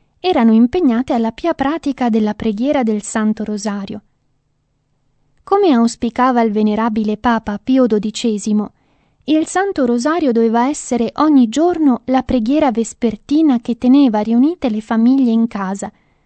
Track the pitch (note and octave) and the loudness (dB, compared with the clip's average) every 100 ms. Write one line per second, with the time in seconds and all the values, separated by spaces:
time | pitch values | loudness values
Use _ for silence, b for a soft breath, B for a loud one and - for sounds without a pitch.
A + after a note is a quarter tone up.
0 | _ _ F4+ E4+ A3+ A3 A#3+ F#4 D4+ A3+ | _ _ -2 2 4 4 4 2 0 0
1 | B3+ A#3+ A3+ A3+ E4+ D#4 C4+ E4 C#4+ B3+ | -2 -2 -2 -4 -4 -2 -4 -4 -6 -4
2 | A#3+ A3 G#3+ G#3+ A3+ G#3 C4+ D4 A3+ G#3 | 0 0 -2 -2 -4 -2 -2 0 -2 -4
3 | - A3 G#3+ G#3+ G#3+ G#3 G#3 G3+ G3 G#3 | -4 -2 -2 -2 -6 -8 -6 -8 -10 -14
4 | - _ _ _ _ _ _ _ _ _ | -18 _ _ _ _ _ _ _ _ _
5 | _ _ _ _ - G4+ F#4+ A#3+ A#3 - | _ _ _ _ -2 2 4 4 2 -2
6 | A#3 A#3+ B3+ A#3+ A3+ G#3 G#3+ G#3 A3+ A3 | -6 0 0 2 0 0 0 0 -2 -2
7 | G#3+ G#3 B3 A3+ A3 G#3 - C4 A#3+ G#3+ | -4 -2 -2 -2 -4 -6 0 2 2 0
8 | G#3+ - A#3 G#3 G#3+ G#3 G3+ _ _ _ | -2 -4 -4 -2 -2 -2 -4 _ _ _
9 | _ _ - D#4 D#4+ F4+ G4+ F4+ A#3+ A#3+ | _ _ -2 -2 0 -2 -2 -2 0 0
10 | C#4 E4+ D4 A#3 A3+ A3+ B3+ D4+ - A#3+ | -2 0 0 2 2 2 0 -4 -4 -4
11 | A#3 - D#4 C#4 A#3 C#4 F4 E4+ D4 A#3+ | -2 0 2 4 2 2 0 2 0 0
12 | - C4 B3+ B3+ A3 D4 D4 A3 A3 - | 0 -2 0 -2 0 0 0 -2 -4 -4
13 | A#3 G#3 - D4 D#4+ A#3+ A#3+ A#3 B3 C#4 | -6 -4 -2 2 2 2 -2 -2 4 4
14 | C4+ G#3 G#3+ A#3 C#4+ F4 B3+ G#3+ - A3+ | 4 2 0 2 2 0 -4 -4 -2 2
15 | A#3 C4+ A#3+ A3+ A3+ G3+ F#3+ G3+ G#3 - | 2 4 2 2 0 -4 -8 -8 -10 -14
16 | _ _ | _ _